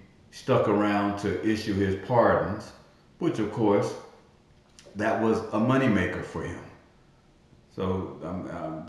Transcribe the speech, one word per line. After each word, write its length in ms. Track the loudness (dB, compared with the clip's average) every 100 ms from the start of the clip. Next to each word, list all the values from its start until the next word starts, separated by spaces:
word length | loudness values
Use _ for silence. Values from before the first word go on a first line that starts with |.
| -18 -20 -20
stuck 380 | -8 0 2 4
around 500 | 2 2 2 0 -2
to 260 | -2 0 0
issue 280 | 0 0
his 240 | 0 0 0 2
pardons, 640 | 4 4 4 0 -4 -10 -18 -20 -20 _ -4
which, 200 | -2 0
of 120 | -2
course, 420 | 2 4 4 2 -4 -14 -20 -20 _ _ -20 _ -20 -12 -4
that 260 | 0 2
was 180 | 2 2
a 200 | 0 0
moneymaker 640 | 2 4 4 2 0 -4
for 200 | -8 -8
him. 200 | -8 -10 -14 -20 _ _ _ _ _ _ _ -20 _ -4
So, 420 | -2 -2 -4 -10
um, 260 | -8 -8 -8
um, 340 | -8 -8 -10